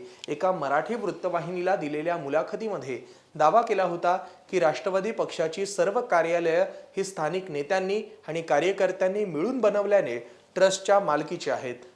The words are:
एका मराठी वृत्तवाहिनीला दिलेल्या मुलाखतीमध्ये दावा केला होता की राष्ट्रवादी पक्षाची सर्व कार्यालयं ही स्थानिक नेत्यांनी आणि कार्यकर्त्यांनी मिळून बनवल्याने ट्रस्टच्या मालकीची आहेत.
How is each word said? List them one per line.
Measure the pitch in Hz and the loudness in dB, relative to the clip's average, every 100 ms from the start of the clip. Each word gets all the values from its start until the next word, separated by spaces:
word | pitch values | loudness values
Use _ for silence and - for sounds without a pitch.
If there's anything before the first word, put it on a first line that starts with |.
| 123 - - | -10 -16 -10
एका | 147 185 | -2 0
मराठी | 180 139 143 165 | 0 0 0 0
वृत्तवाहिनीला | 226 196 180 185 170 160 180 180 196 | -4 -4 -4 -4 -4 -4 -4 -2 -2
दिलेल्या | 151 151 160 170 | -2 -4 -4 -4
मुलाखतीमध्ये | 139 147 175 202 220 175 131 120 - - _ | -2 -2 -2 -6 -6 -6 -6 -10 -10 -20 _
दावा | 156 156 214 | 2 4 4
केला | 233 196 | 4 0
होता | 180 170 175 185 - - - | 0 0 0 0 -4 -18 -6
की | 185 | 0
राष्ट्रवादी | 160 143 196 190 202 | 2 2 -2 -2 -2
पक्षाची | 220 160 - 160 165 196 | -4 -4 -2 -4 -2 -6
सर्व | 185 175 214 | 0 0 0
कार्यालयं | - 170 165 170 170 165 185 - - - | 2 2 2 2 2 2 0 -4 -10 -6
ही | |
स्थानिक | 190 - 151 185 185 | -6 -4 -4 -4 -6
नेत्यांनी | 143 143 190 190 208 214 - - | -6 -2 -2 0 -4 -6 -14 -10
आणि | 160 | -8
कार्यकर्त्यांनी | 160 147 175 196 185 185 185 208 | 0 2 2 2 0 2 0 0
मिळून | 202 151 202 269 | -2 -2 -2 2
बनवल्याने | 214 202 202 202 143 120 - - _ | 2 2 4 2 2 -4 -8 -20 _
ट्रस्टच्या | - 185 190 - 202 | 4 4 4 4 4
मालकीची | 175 147 156 175 147 | 6 2 0 -4 -2
आहेत. | 117 127 120 - | -4 -4 -10 -14